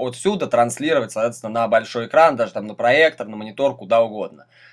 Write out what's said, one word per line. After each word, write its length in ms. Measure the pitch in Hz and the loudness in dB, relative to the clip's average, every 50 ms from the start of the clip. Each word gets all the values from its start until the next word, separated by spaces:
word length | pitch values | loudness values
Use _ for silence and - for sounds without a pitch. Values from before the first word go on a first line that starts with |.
отсюда 460 | 123 127 123 - - 196 214 190 - | -4 -6 -6 -4 -2 -2 0 0 -2
транслировать, 640 | - - 117 120 120 - - 139 156 160 143 117 107 - | 0 2 2 2 2 0 -4 -2 0 0 0 0 -2 -4
соответственно, 400 | 107 110 120 117 - - 110 110 | -2 -2 -2 -4 -6 -10 -6 -4
на 160 | 117 117 110 | -2 0 2
большой 380 | 113 113 110 101 - 120 117 | 2 2 2 0 -4 -6 -6
экран, 300 | 113 - 151 160 165 139 | 0 4 4 4 4 4
даже 180 | 117 117 104 - | 2 -2 -4 -4
там 120 | - - | -8 -10
на 80 | 107 104 | -10 -6
проектор, 520 | - 113 120 127 147 160 160 - - - | -2 0 2 4 6 4 4 2 0 -10
на 100 | 107 110 | -10 -10
монитор, 400 | 107 107 110 104 - 139 139 127 | -12 -12 -10 -6 -2 -2 -2 -2
куда 240 | 127 104 92 113 113 | -4 -4 0 2 2
угодно. 460 | 117 110 104 107 95 82 - 73 69 _ _ _ _ - | 2 2 -2 -6 -10 -10 -12 -16 -20 _ _ _ _ -20